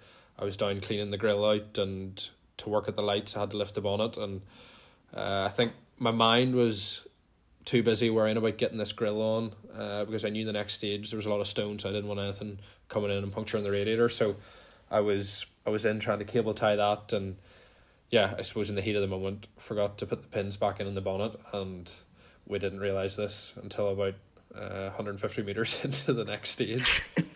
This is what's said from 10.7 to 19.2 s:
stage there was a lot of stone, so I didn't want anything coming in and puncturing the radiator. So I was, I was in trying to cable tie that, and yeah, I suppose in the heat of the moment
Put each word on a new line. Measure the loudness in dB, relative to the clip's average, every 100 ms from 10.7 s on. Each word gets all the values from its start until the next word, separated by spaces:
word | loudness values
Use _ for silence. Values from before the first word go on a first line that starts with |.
| -4
stage | -2 -4 -4
there | -4
was | 0
a |
lot | 0
of | 0
stone, | -2 -2 -4
so | -4
I |
didn't | -4 -2
want | -4
anything | -4 -4 -8 -10 -14 -20 _
coming | -2 0
in | 0
and | -2
puncturing | -4 -2 -2
the | 2
radiator. | 2 2 4 4
So | 4 2 0 -8 -20 -20 -20 0
I | 2
was, | 4 2 0 -4 -6 _ -2
I |
was | 2 2
in | 2
trying | 0 -2
to | 0
cable | 2 2
tie | 2 4 6
that, | 4 2 0
and | -2 -2 -8 -14 -20 -20 -20 _ _ _
yeah, | 4 4 2
I |
suppose | -4 -2 -2
in | -2
the |
heat | 0 0
of |
the | 0
moment | -2